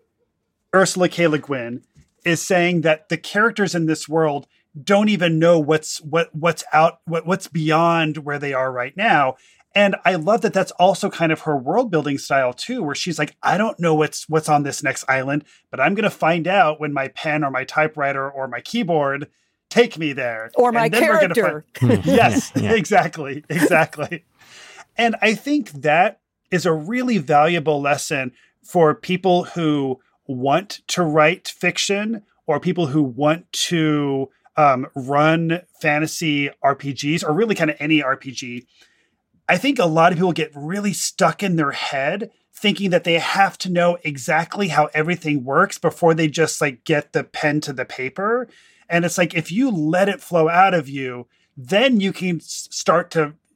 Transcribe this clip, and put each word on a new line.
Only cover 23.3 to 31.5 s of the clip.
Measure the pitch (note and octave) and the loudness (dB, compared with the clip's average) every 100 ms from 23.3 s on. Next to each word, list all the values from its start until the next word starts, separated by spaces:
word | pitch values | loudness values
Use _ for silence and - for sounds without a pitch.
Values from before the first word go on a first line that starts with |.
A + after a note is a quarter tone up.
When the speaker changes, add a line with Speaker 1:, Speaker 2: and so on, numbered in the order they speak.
| C#3 - | -10 -6
Speaker 1:
exactly. | D#3+ C#4 D#3+ D#3+ - C#3+ E3+ - _ - - - - - - | -2 2 2 2 -4 -8 -10 -14 _ -20 -20 -20 -20 -10 -2
And | A#3 A3 | 0 2
I | A3 | 0
think | G#3+ C#4+ D4 - | 0 -2 -2 -2
that | C#3+ D3+ E3 G#3+ - _ _ _ | -4 2 4 4 0 _ _ _
is | F3+ F3 | -2 0
a | |
really | D#3+ D#3 B3 B3+ G#3 | -2 -2 -4 0 -2
valuable | C#3 D3 D#3+ F3 D3 D3 | 4 4 4 2 0 0
lesson | C#3+ C#3 - C#3+ B2+ - _ _ | 0 -2 -2 -4 -4 -10 _ _
for | - F3+ D#3 | -4 4 4
people | D3 - F3+ F#3+ F3+ | 4 -2 -2 2 2
who | D#3 F3 D#3+ D3 C3+ B2+ _ _ - | 0 -2 0 0 -2 -4 _ _ -10
want | B2+ C3+ D#3+ G3+ - - | -4 0 0 0 -12 -6
to | - | -2
write | E3 D#3 D3+ F#3 | 2 4 4 2
fiction | - | -8